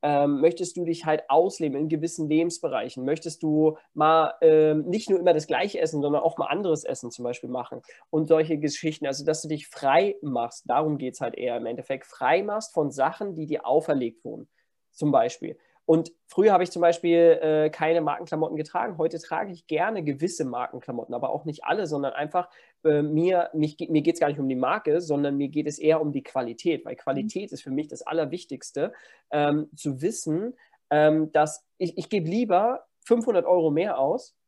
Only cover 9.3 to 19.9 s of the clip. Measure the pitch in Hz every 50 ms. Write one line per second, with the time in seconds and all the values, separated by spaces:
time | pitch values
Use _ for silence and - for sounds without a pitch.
9.3 | 151 156 - 156 156 147 - - - - - 139 135 170 196 202 196 - - 147
10.3 | 127 120 117 120 - - _ - - 139 156 156 151 139 135 127 120 - 139 104
11.3 | - - - 123 120 117 117 113 120 127 127 _ 135 131 - - - - 135 127
12.3 | 151 185 202 208 208 214 214 - - 175 151 143 123 - 135 147 175 - 214 202
13.3 | 180 160 156 147 - - - - 135 156 151 - 151 139 123 117 113 _ _ 120
14.3 | 113 - - _ _ _ _ _ _ _ _ _ _ - 156 151 139 135 - 160
15.3 | - - - - - _ _ _ _ _ _ - 165 165 160 - - _ _ _
16.3 | - - 196 220 202 180 180 175 - 175 175 170 170 170 - 170 170 170 170 170
17.3 | 165 165 160 156 156 156 151 156 151 - 156 156 165 170 160 151 143 - 175 160
18.3 | - 156 160 - - 151 156 151 - 175 226 233 185 160 165 170 170 165 - -
19.3 | 165 165 175 202 180 170 _ - 156 151 175 202